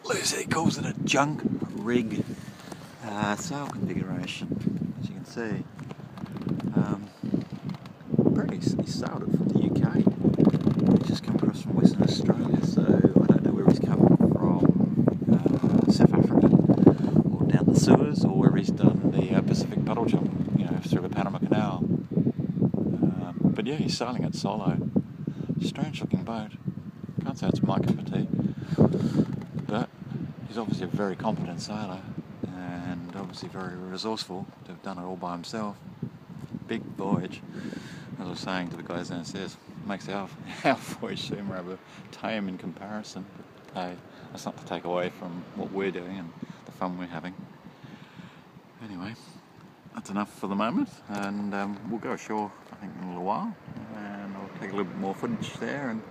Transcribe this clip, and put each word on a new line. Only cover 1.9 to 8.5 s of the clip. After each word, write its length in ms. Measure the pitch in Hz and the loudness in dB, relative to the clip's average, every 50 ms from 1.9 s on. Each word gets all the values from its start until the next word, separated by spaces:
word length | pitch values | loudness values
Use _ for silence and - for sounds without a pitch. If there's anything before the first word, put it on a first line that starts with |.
| 120 123 113 110 107 104 - - - - - - - - - - - - - - - - 120 | 0 0 0 0 -4 -4 -4 -6 -8 -12 -12 -16 -16 -16 -16 -16 -16 -16 -16 -18 -16 -12 -10
uh, 320 | 110 104 104 104 101 104 | -8 -4 -2 0 0 -2
sail 300 | 101 - - 139 143 143 | -2 -4 -8 -6 -6 -6
configuration, 1300 | - - - - 92 90 90 92 92 - 90 92 - - - - - - - - - - - - - - - | -8 -6 -6 -4 -4 -2 -4 -4 -4 -4 -6 -6 -8 -8 -8 -6 -6 -6 -2 -2 -2 -2 -2 -6 -6 -6 -8
as 80 | - - | -8 -8
you 60 | - | -8
can 100 | - - | -12 -14
see. 380 | - - 120 117 110 101 - - - - - - - - - - - - - - - - - - - - - - - - - | -10 -8 -6 -4 -4 -4 -6 -6 -10 -12 -16 -14 -14 -14 -14 -16 -16 -12 -12 -12 -10 -10 -8 -4 -4 -4 -4 -4 -2 0 0
Um, 300 | - 104 104 98 104 - - - - - - - - - - - - - - - - - - - - - - - | 0 0 -2 -4 -6 -14 -12 -8 -4 -2 -2 -2 -2 -6 -12 -10 -8 -8 -8 -8 -12 -18 -18 -18 -6 0 2 6
apparently 400 | - - - - - - | 6 6 6 4 2 0